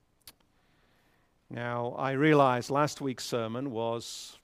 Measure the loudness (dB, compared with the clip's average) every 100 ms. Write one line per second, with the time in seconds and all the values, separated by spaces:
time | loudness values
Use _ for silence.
0 | _ _ -20 -20 _ _ _ _ _ _
1 | _ _ _ _ -14 -8 -6 -4 -4 -4
2 | -2 2 6 8 6 4 0 0 0 -2
3 | -6 -6 -6 -4 -4 -6 -6 -4 -4 -6
4 | -8 -14 -16 -20